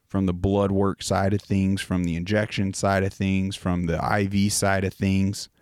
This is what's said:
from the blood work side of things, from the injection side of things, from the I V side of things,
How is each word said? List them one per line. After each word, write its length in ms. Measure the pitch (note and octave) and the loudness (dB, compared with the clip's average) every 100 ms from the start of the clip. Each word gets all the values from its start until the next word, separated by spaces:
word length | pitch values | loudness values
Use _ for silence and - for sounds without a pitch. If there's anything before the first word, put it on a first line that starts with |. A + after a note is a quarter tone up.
| _ | _
from 200 | G2 F#2+ | -2 0
the 80 | |
blood 360 | F2+ G2 G2 G2 | 0 0 2 2
work 320 | G2 G2 - | 2 0 -2
side 300 | - F#2+ G2 | -2 0 2
of 80 | G2+ | -2
things, 400 | - G2 F#2+ G2 | 0 0 2 0
from 240 | - F#2 | -2 -2
the 100 | F2 | 0
injection 600 | E2 F2 G#2 G#2 - G2 | -2 0 0 0 -2 -4
side 300 | F#2+ G2+ G2 | -2 0 2
of 100 | G2 | 0
things, 420 | - G2 F#2+ F#2+ F#2+ | -2 0 0 0 -4
from 300 | F#2 F2+ E2+ | -2 -2 0
the 180 | E2 | -2
I 220 | - G#2+ G2+ | 0 0 0
V 240 | G2+ G2+ | 2 0
side 340 | - G2+ G2 | 0 0 0
of 80 | F#2+ | -2
things, 560 | - G2 F#2+ G2 G#2 - _ | -2 0 2 0 -2 -12 _